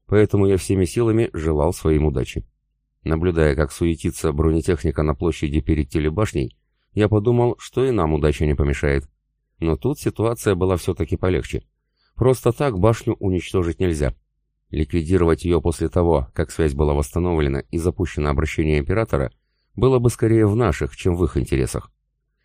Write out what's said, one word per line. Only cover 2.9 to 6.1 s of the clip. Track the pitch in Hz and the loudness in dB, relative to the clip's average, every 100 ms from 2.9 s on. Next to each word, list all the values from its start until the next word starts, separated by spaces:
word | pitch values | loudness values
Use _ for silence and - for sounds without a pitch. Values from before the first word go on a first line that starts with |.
| _ | _
Наблюдая, | 78 80 90 82 78 69 | -4 0 0 2 2 2
как | 73 | -2
суетится | - 85 80 87 - 82 | 0 -2 0 -4 -4 -4
бронетехника | 73 80 80 80 85 82 73 | 0 0 0 0 -2 -2 -2
на | 76 76 | -2 0
площади | 87 - 76 73 | -2 -2 -2 -2
перед | 78 76 73 | 0 -2 -2
телебашней, | 82 76 | -2 -2